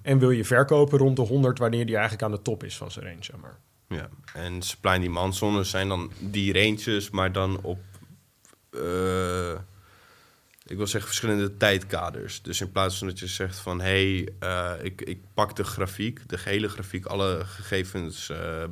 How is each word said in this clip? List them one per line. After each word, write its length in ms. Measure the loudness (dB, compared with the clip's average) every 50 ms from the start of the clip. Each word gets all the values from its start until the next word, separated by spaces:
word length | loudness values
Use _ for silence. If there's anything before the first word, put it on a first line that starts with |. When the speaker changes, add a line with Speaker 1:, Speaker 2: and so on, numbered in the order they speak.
Speaker 1:
En 160 | 0 4 6 6
wil 120 | 8 6
je 140 | 6 4 4
verkopen 540 | 4 6 6 8 8 8 6 8 8 6 6
rond 180 | 6 6 4
de 60 | 4
honderd 360 | 2 2 4 4 4 4 4 2
wanneer 280 | 2 2 2 2 0
die 80 | 2 2
eigenlijk 280 | 2 2 2 0 0 -2
aan 60 | -2
de 120 | -2 -2
top 220 | -2 -2 -4 -4 -6
is 120 | -12 -10
van 140 | -10 -12 -12
zijn 140 | -12 -12 -12
range, 200 | -14 -14 -14 -14
zeg 120 | -14 -14 -14
maar. 180 | -18 -18 -20 -20 _ _ _ _ _ -8
Speaker 2:
Ja, 200 | -8 -8 -8 -10 -16 -20 -20 -16 -12
en 280 | -10 -8 -6 -6 -6
supply 280 | -6 -8 -8 0 4 4
en 80 | 4 4
demand 340 | 4 0 0 0 0 0 0
zones 340 | 0 2 2 4 2 2 0
zijn 180 | 0 0 0 0
dan 220 | 0 -2 -4 -8 -10 -10
die 340 | -8 -4 -2 0 2 4
ranges, 580 | 6 6 6 6 4 0 0 0 0 0 -2 -2
maar 220 | 0 0 0 2
dan 260 | 2 0 0 0 -2 -4
op, 160 | -4 -6 -8 -8 -10 -18 -20 -20 -20 -20 -20 _ _ _ _ _ _ _ -20 _ _ _
eh, 840 | -10 -6 -4 -2 0 0 0 2 2 2 0 0 -2 -2 -2 -4 -6 -8 -10 -14 -20 -20 _ -20 -20 -20 -20 -20 -20 _ _ _ _ _ _ _ _ _ _
ik 100 | -10 -6
wil 100 | -4 -4
zeggen, 240 | -2 -2 -4 -4 -2
verschillende 460 | -4 -2 0 0 2 2 0 0 0
tijdkaders. 840 | 2 4 4 4 2 0 -2 -4 -4 -4 -4 -6 -8 -10 -10 -12 -12
Dus 180 | -10 -6 -6 -4
in 120 | -4 -2
plaats 260 | 0 0 0 0 0 -4
van 80 | -6
dat 120 | -6 -8 -8
je 80 | -8
zegt 320 | -8 -6 -4 -6 -6 -6 -8
van, 220 | -8 -6 -4 -2
"Hey, 480 | 0 2 4 4 4 4 2 0 -2 -6 -8 -8
eh, 340 | -6 -4 -4 -2 -4 -4 -6 -6
ik, 180 | -8 -10 -8 -8
ik 180 | -10 -10 -10 -10 -12 -8 0
pak 220 | 0 0 0 0
de 80 | -6 -6
grafiek, 640 | -4 -2 -4 -4 -4 -4 -4 -6 -6 -6 -8 -10 -10
de 100 | -10 -8
gehele 300 | -4 -2 0 0 0 -2
grafiek, 380 | -6 -8 -10 -8 -10 -10 -8
alle 340 | -6 -2 0 0 0 0 -2 -4
gegevens, 880 | -8 -10 -14 -8 -4 -2 -2 -2 -4 -6 -8 -8 -8 -8 -10 -10 -10
eh, 340 | -8 -8 -8 -8 -6 -8 -8 -8